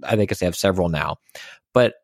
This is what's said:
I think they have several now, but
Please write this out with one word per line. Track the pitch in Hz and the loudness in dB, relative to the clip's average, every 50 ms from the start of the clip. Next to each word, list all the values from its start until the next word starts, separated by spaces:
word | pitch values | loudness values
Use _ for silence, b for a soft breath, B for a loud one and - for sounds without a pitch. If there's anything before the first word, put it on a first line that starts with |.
| - | -4
I | - 110 | 0 0
think | 107 104 95 98 | 2 2 0 0
they | - 92 | 0 -2
have | 90 85 | -2 0
several | - - 98 92 95 87 85 | 0 0 0 2 2 0 0
now, | 80 73 78 76 - - _ B B B B B B B B _ | 0 -2 -2 -4 -6 -10 _ B B B B B B B B _
but | - 123 123 110 - _ | 2 2 2 2 0 _